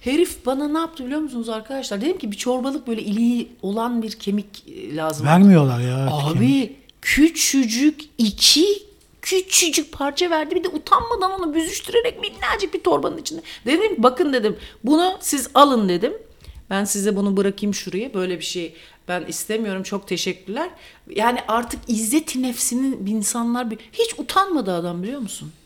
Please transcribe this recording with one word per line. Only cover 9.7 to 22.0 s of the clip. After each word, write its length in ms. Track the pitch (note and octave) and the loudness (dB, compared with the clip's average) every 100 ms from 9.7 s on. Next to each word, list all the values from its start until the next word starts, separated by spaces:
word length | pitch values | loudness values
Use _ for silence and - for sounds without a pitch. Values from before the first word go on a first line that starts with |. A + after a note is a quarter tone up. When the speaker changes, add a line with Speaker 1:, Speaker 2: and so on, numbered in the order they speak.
| C#4+ D4+ | 0 -4
Speaker 1:
parça 380 | - C#4+ - F4+ | -4 -4 -2 0
verdi. 260 | D#4+ D4+ F4+ | 0 0 -2
Bir 80 | |
de 40 | F4+ | -2
utanmadan 640 | D4+ - - A#4 A#4 F#4 | -6 2 2 2 -2 -2
onu 240 | F#4+ E4+ D4+ | -2 -2 -2
büzüştürerek 680 | D#4+ G4+ - A#4 A4+ - | -4 -6 0 0 0 -4
minnacık 520 | G4+ - - G4 F#4+ | -10 -6 -4 -2 -4
bir 60 | F4+ | -2
torbanın 340 | F4+ D4 C4+ D#4+ | 0 0 0 -6
içinde. 240 | - E4 - - A#3 | -10 -12 -14 -10 -2
Dedim 300 | E4 G#4+ D4 | 2 2 4
bakın 360 | A#3+ B3+ D4+ | 2 4 0
dedim 220 | B3+ G#3 - - - | 0 -2 -4 -12 -10
bunu 340 | A#3 D4+ F4+ F#4+ | 0 2 2 -2
siz 300 | - C#4+ A#3 | -4 -4 0
alın 360 | - C#4+ B3 G3 | 6 6 6 2
dedim. 240 | F3 A#3+ G#4+ - - - - - | 2 0 -4 -14 -20 -20 -20 -6
Ben 140 | G3 | -4
size 320 | G3+ G3+ G3 G3 | -2 0 0 0
bunu 220 | G3+ F#3+ | 0 2
bırakayım 360 | G3+ G3 G#3 | 0 0 -4
şuraya. 400 | G3 - F3 B3+ | -4 -6 -6 -6
Böyle 260 | G#3 F#3 F3 | -4 -4 -4
bir 60 | - | -6
şey 300 | F3+ D#3+ - - _ - | -8 -8 -12 -20 _ -8
ben 180 | F3+ - | -6 -6
istemiyorum. 560 | - - A3 A3 F#3+ | -10 -4 -4 -2 -4
Çok 240 | F#3+ G3+ - | -4 -8 -4
teşekkürler. 640 | F3 F#3+ F3+ - A#3 F4 - - - - - | -4 -4 -6 -8 -6 -6 -10 -20 -20 -10 0
Yani 240 | A#3 B3 - | 0 0 -2
artık 320 | A3+ A#3+ - - | -2 -2 -10 -4
izzet-i 540 | A3 | -4